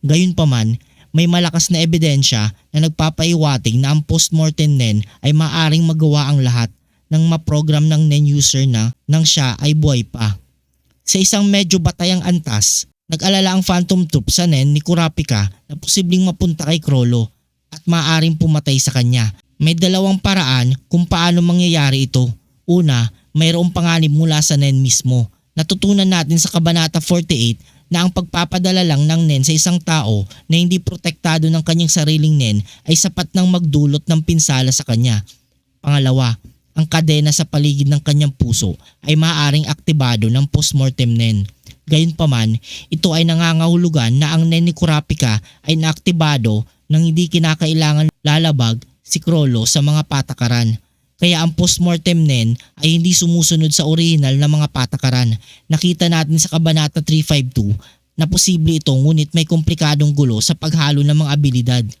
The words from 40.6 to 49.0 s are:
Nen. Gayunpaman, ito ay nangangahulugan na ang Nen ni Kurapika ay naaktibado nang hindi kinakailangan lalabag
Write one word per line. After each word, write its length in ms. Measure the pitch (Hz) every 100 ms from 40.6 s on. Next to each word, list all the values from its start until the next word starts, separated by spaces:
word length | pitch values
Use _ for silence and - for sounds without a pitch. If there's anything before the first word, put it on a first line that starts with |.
| - 139 135 127 123
Nen. 320 | 117 113 107 98 _ - -
Gayunpaman, 720 | - 156 170 160 160 123 110 110 - - -
ito 240 | 156 180
ay 160 | 160 165
nangangahulugan 880 | 165 170 160 165 175 175 160 113 127
na 160 | 151
ang 160 | 165 165
Nen 160 | 165
ni 80 | 170
Kurapika 640 | 160 - 151 - 151 123 107 - _
ay 140 | - 160
naaktibado 880 | 160 151 - 170 156 143 113 107 110 _ _
nang 160 | 156
hindi 240 | 170 160 175
kinakailangan 840 | 170 165 156 160 160 151 147 156 -
lalabag 560 | 151 151 165 143 117 117 - _